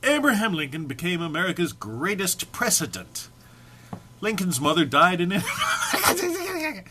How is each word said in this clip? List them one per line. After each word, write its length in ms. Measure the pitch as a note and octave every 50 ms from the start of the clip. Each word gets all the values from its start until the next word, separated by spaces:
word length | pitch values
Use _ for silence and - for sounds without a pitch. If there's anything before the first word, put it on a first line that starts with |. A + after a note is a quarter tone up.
Abraham 520 | - B3+ D4 D4+ C#4 D4 B3+ G3+ G#3+ A3+ F#3
Lincoln 320 | D#3+ D3+ C#3 B2+ E3 D#3+
became 340 | C#3 A#2+ A#2 E3+ F3 F3+ E3+
America's 520 | E3+ E3 D3+ D#3+ F3+ F#3+ F3 F3 F3 D3+
greatest 800 | A#2 - - G#2 A2 A#2 D3 F#3 G#3 F#3+ G3 F3 - - - -
precedent. 760 | - - A#3+ A#3+ F3+ - D#3+ B2 - - - - - - - - - - - - - - - - - - - - - - - - - -
Lincoln's 400 | - G#3 A3+ G3 F#3+ F3+ E3 B2+
mother 240 | C#3+ C#3+ D#3 E3 E3
died 360 | C3+ A2+ C#3+ D#3+ F3+ F#3 E3+
in 120 | F3 F3
I'm 100 | F#3+ G3+
<laughs> 1500 | - - - - - - - - - - - - - - - F4 F#4 F4+ E4 F#4+ F4 F#4+ F#4+ E4+ D#4 D#4 C#4+ G3 F#3 _